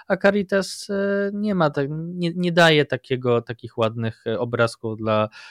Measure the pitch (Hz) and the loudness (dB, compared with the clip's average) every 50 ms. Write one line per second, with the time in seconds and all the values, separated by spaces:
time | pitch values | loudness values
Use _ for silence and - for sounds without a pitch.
0 | - - 202 180 - 202 196 208 196 185 202 196 185 190 - - - - 202 196 | -6 -4 -2 2 2 2 2 2 0 0 0 -2 -2 -2 -6 -12 -10 -6 -4 -2
1 | 196 196 202 202 202 202 202 202 208 214 202 185 165 147 143 147 139 139 151 156 | -2 -2 0 -2 -2 -2 -4 -4 -4 -2 0 2 2 0 0 0 -2 -4 -4 -6
2 | 165 170 180 180 175 170 170 180 180 175 170 175 170 165 160 147 143 - - 123 | -8 -8 -6 -4 -4 -2 -2 -2 -2 0 4 6 6 6 6 4 4 2 -2 -6
3 | - - 131 127 127 123 120 117 117 - 117 - - 113 - - 113 110 113 117 | -4 -4 -4 -2 0 2 2 2 0 -2 -8 -12 -14 -10 -4 -2 0 0 0 -2
4 | 113 113 - _ - 117 113 - 123 120 120 117 117 113 - - - 113 110 107 | -4 -6 -6 _ -6 -4 -4 -2 -2 -2 0 0 0 0 0 -4 -8 -8 -8 -4
5 | 110 110 110 107 107 107 - - - - | -2 0 2 2 2 0 -4 -10 -20 -20